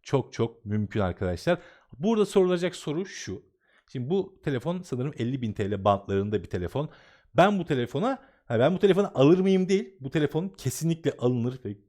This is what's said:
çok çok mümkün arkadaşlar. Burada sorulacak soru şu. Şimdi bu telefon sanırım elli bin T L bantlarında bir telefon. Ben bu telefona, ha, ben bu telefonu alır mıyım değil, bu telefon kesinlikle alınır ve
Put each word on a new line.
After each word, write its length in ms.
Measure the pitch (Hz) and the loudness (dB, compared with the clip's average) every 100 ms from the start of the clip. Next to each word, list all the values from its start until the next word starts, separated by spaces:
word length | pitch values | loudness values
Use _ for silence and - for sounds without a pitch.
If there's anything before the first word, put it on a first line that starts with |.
çok 300 | - 139 123 | -2 -2 -2
çok 320 | - 113 - 104 | -4 -4 -4 -6
mümkün 340 | 107 104 113 | -4 -2 -2
arkadaşlar. 600 | 92 87 92 87 - 175 - - _ - | -4 -2 -4 -4 -2 -4 -6 -20 _ -6
Burada 260 | 185 226 196 | -2 0 2
sorulacak 500 | 202 180 180 175 165 | 2 2 2 -2 -6
soru 300 | - 151 196 | -8 -6 -6
şu. 380 | - - 101 _ _ _ _ _ | -10 -12 -12 _ _ _ _ _
Şimdi 180 | 135 123 | -10 -2
bu 300 | 196 - _ | -2 -2 _
telefon 380 | - 131 147 180 | -4 -4 -4 -6
sanırım 320 | 180 123 135 - | -6 -6 -6 -4
elli 240 | 117 131 | -4 -2
bin 120 | 117 | -4
T 180 | 101 98 | -2 -2
L 120 | 101 | 0
bantlarında 600 | 98 98 - 98 101 104 | 2 2 2 0 0 -2
bir 60 | 87 | -4
telefon. 400 | 98 87 131 151 - - _ _ - | -6 -4 -4 -6 -12 -20 _ _ 4
Ben 240 | 190 202 | 4 4
bu 60 | 165 | -2
telefona, 540 | 139 120 139 226 269 - _ _ | -2 -2 -2 -2 -4 -10 _ _
ha, 140 | 117 | 2
ben 140 | 131 | 2
bu 60 | 185 | 4
telefonu 320 | 202 180 196 - | 4 4 2 4
alır 240 | 139 180 | 6 6
mıyım 300 | 190 190 180 | 4 2 2
değil, 240 | 196 233 _ | 0 -2 _
bu 120 | 131 | -4
telefon 380 | 160 147 156 190 | 0 0 -2 -6
kesinlikle 640 | - 131 - 160 165 147 - | -6 -8 -2 -2 0 -2 0
alınır 400 | 123 127 120 131 104 | 0 0 -2 -6 -12
ve 100 | 101 | -12